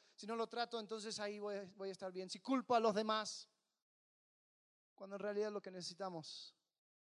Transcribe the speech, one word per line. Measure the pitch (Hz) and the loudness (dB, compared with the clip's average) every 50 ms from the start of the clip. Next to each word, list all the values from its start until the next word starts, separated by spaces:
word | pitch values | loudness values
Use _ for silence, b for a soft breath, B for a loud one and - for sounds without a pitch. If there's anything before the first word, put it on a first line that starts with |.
| b b b | b b b
si | - - | -10 -6
no | 202 233 | -2 0
lo | 226 226 | 0 0
trato, | 220 - 240 233 233 226 233 | 0 0 -2 -2 0 -2 -4
entonces | 214 180 220 220 202 226 208 202 | -4 -4 -6 -6 -4 -6 -4 -4
ahí | 208 208 208 208 | -4 -4 -4 -4
voy | 202 208 202 | -4 -4 -4
a, | 196 196 180 196 | -4 -6 -8 -8
voy | 208 196 196 | -6 -6 -6
a | |
estar | 185 - 196 190 | -4 -4 -6 -6
bien. | 185 185 185 185 | -4 -6 -6 -6
Si | - 202 | -8 -6
culpo | - 247 269 254 226 - 247 | 0 2 2 2 6 6 6
a | 226 | 8
los | 226 226 190 | 8 8 6
demás, | 208 220 214 214 220 214 - - - - - _ _ _ _ _ _ _ _ _ _ _ _ _ _ _ _ _ _ _ _ _ _ _ _ _ _ _ _ _ | 6 4 4 4 2 2 -2 -6 -8 -10 -14 _ _ _ _ _ _ _ _ _ _ _ _ _ _ _ _ _ _ _ _ _ _ _ _ _ _ _ _ _
cuando | - 196 196 196 | -16 -10 -8 -6
en | 196 | -4
realidad | 202 208 208 202 214 214 | -2 0 0 0 0 0
lo | 208 202 | -2 -4
que | - 190 | -6 -6
necesitamos | 185 185 170 175 175 160 196 190 175 160 151 - - - - - - _ _ _ _ _ _ _ _ _ | -8 -6 -6 -8 -6 -4 -4 -4 -4 -4 -6 -8 -10 -12 -12 -14 -18 _ _ _ _ _ _ _ _ _